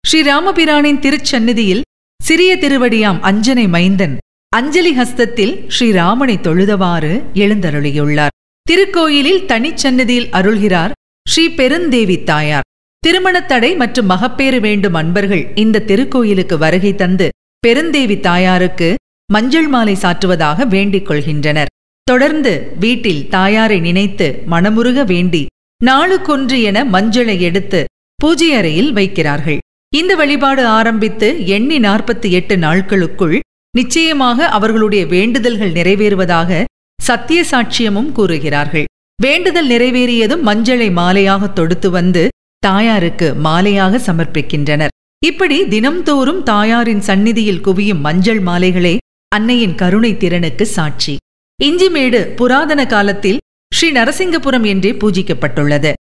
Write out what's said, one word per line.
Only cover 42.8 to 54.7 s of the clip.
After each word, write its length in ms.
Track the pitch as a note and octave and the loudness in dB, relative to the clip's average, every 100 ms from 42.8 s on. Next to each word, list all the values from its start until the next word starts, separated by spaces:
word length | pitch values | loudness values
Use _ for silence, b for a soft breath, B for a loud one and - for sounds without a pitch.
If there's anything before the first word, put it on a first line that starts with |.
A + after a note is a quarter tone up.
| A3+ G#3+ E3+ - E3 C#3 | 2 2 0 0 -2 0
மாலையாக 600 | D#3 E3+ G3 G3 F#3+ A#3+ | 0 2 2 2 2 0
சமர்ப்பிக்கின்றனர். 920 | B3 E3 D#3+ D#3+ - D3+ D3 D3 D3+ _ _ _ | 0 -2 -2 -4 -2 -2 0 0 -2 _ _ _
இப்படி 360 | D#4 - F#4 D4 | -4 -2 0 0
தினம்தோறும் 760 | G4 G#3+ B3 F4+ E4 C#4+ C4 F#4 | 0 0 0 -2 0 0 0 -2
தாயாரின் 600 | A#3+ G#3 G#3+ A#3 A#3 G#3 G3 | 0 0 2 0 0 -2 0
சந்நிதியில் 560 | F#3+ G#3+ A3+ G#3 F3+ | 2 2 0 0 0
குவியும் 380 | G3 F#3 G#3 F3 | 0 0 0 0
மஞ்சள் 360 | D3 E3+ F#3+ A3 | 0 0 2 0
மாலைகளே 540 | F#3 F3 F#3 F3+ F3 E3+ _ _ _ | -2 0 0 2 0 -2 _ _ _
அன்னையின் 440 | G#3 A3+ B3 G#3+ | -2 0 0 0
கருணை 360 | D#3+ F3+ G3+ A#3 | 0 0 2 0
திறனுக்கு 520 | G3 F3+ F3 E3 - A3 | 0 -2 0 -2 -2 -2
சாட்சி. 480 | - D3+ C#3 - C#3 _ _ _ - | -2 -4 -4 -6 -6 _ _ _ -4
இஞ்சிமேடு 600 | C#4 F4 F#4 D#4+ B3+ A#3 F3 | -2 2 2 2 0 0 -2
புராதன 500 | - B3 C4 D#4 D4 | -2 0 0 0 -2
காலத்தில் 560 | B3 G#3+ G3+ G3+ G3+ B3+ _ _ _ | 0 0 0 0 -2 -2 _ _ _
ஸ்ரீ 180 | - E4 | -2 0
நரசிங்கபுரம் 760 | C4+ A#3 - F#4 D#4+ C4+ B3+ | 2 0 -2 -2 -2 0 0
என்றே 280 | G#3+ | 0